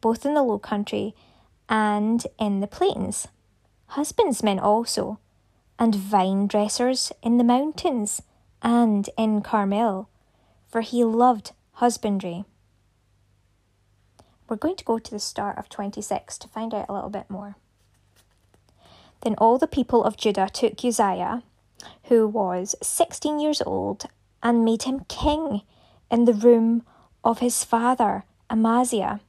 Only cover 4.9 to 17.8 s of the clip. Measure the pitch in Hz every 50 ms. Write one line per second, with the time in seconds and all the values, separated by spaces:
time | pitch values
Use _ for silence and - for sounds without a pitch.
4.9 | - 220 196 - 214 - _ _ _ _ _ _ _ _ _ _ _ - 233 226
5.9 | 214 202 190 196 214 196 185 190 196 196 202 202 - 208 208 208 - - 247 247
6.9 | 262 254 - - - _ - 233 233 240 247 233 240 254 285 311 302 - - 370
7.9 | 277 240 208 208 - - - _ _ _ _ _ _ _ - 233 233 240 240 226
8.9 | 208 202 196 - - - 226 220 214 208 202 - - 214 202 196 196 208 233 226
9.9 | 190 190 202 _ _ _ _ _ _ _ _ _ _ _ _ _ - 226 226 -
10.9 | 247 240 240 226 220 233 240 254 247 214 - - - _ _ _ _ - 240 247
11.9 | 233 - - 214 202 190 190 180 170 175 202 _ _ _ _ _ _ _ _ _
12.9 | _ _ _ _ _ _ _ _ _ _ _ _ _ _ _ _ _ _ _ _
13.9 | _ _ _ _ _ _ - _ _ _ _ - 233 208 - 311 381 370 - -
14.9 | 226 226 220 - - 208 - - - - 202 202 - - - _ - - 202 202
15.9 | 202 208 202 - 202 - - - - - - - _ 220 226 226 226 208 - -
16.9 | 202 196 - - 208 190 196 _ 202 185 202 202 202 _ _ _ _ _